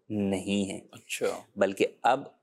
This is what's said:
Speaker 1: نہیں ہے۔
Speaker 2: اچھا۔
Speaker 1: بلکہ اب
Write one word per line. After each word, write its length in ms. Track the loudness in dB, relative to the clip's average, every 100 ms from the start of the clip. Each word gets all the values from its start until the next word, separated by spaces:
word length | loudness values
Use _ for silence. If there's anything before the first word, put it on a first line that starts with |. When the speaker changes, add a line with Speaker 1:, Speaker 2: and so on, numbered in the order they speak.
| -6
Speaker 1:
نہیں 640 | -2 0 0 0 0 0
ہے۔ 80 | -4 -12
Speaker 2:
اچھا۔ 480 | -20 -10 -4 -2 -2 -6 0
Speaker 1:
بلکہ 320 | 0 2 0 0
اب 200 | 2 2 -2 -16